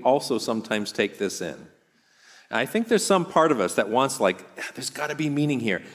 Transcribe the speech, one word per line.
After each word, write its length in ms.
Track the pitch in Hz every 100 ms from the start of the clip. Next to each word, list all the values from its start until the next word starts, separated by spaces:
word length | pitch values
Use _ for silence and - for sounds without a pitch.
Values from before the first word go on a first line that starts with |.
also 360 | 131 139 - 117
sometimes 540 | - 113 - 107 101
take 260 | - 104 -
this 220 | 98 -
in. 260 | 85 67 - _ _ _ _ _ _ - _
And 60 | 113
I 80 | 135
think 220 | 220 226
there's 180 | 214 -
some 200 | 190 175
part 260 | 170 160
of 80 | 123
us 140 | 90
that 140 | - 104
wants, 300 | 120 135 -
like, 560 | 98 92 - - -
"There's 160 | - -
gotta 240 | - 147
be 140 | 147 151
meaning 320 | 143 147 131
here. 220 | 113 87 -